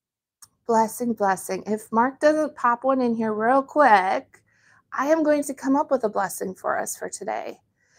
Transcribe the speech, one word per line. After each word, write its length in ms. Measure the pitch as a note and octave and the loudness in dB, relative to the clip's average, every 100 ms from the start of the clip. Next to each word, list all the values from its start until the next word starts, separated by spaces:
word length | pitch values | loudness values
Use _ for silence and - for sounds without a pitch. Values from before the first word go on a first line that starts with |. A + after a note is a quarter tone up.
| _ _ _ _ - _ - | _ _ _ _ -20 _ 0
blessing, 460 | A3+ A3 - A#3+ | 2 2 -2 -6
blessing. 500 | A3 G3+ F#3 - F#3+ - | -2 -2 -2 -4 -8 -4
If 260 | G#3 - | -6 -2
Mark 280 | A3+ B3+ C4+ | 0 0 2
doesn't 360 | D4+ D#4 D4+ - | 2 2 -2 -2
pop 280 | A#3+ A#3+ | -2 0
one 180 | C4 C4 | 0 0
in 140 | B3 A3+ | 0 -2
here 180 | A3 | -4
real 300 | G#3+ A3+ C#4 | -2 2 2
quick, 800 | C4+ D4+ C#4 G#3 F#3 C4 - _ _ _ _ _ _ - | 2 4 6 6 4 -2 -6 _ _ _ _ _ _ -6
I 100 | C#4 | 0
am 160 | D#4+ | 2
going 200 | D4+ D4 | 2 0
to 100 | D4 | -2
come 220 | C4 C4+ C#4 | -6 0 0
up 160 | D4 | 0
with 120 | C4+ | -2
a 60 | G#3+ | -2
blessing 440 | G#3 F#3+ - F#3+ F#3 | -2 -4 -6 -10 -6
for 240 | - - | -4 -4
us 160 | G#3+ - | -4 -8
for 140 | F3+ | -12
today. 500 | - G3+ G#3+ - - _ _ _ | -10 -8 -8 -8 -16 _ _ _